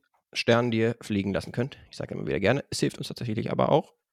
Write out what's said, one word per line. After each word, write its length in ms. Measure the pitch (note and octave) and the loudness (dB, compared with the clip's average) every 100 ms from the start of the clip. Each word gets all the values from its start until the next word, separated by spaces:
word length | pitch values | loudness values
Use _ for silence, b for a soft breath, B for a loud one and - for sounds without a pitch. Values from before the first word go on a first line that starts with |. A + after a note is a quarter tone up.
| _ _ _ | _ _ _
Sternen, 380 | - - A#2 B2 | -2 2 4 4
die 80 | A2+ | 2
ihr 180 | A2+ A#2+ | 0 -2
fliegen 320 | - G2+ G2 | -2 0 0
lassen 200 | F2+ - | -2 -4
könnt. 240 | - C3+ - - | -4 -4 -6 -18
Ich 60 | - | -12
sage 180 | - | -10
immer 120 | F#2+ G#2 | -6 -4
wieder 120 | C3 | 0
gerne, 260 | F#2+ C3+ - | 2 2 -2
es 100 | - | -4
hilft 180 | C#3+ - | -4 -4
uns 100 | - | -10
tatsächlich 420 | - A#2+ A2 A2+ | -8 -4 -4 -2
aber 200 | - B2+ | 0 4
auch. 240 | D3+ - _ _ | 4 2 _ _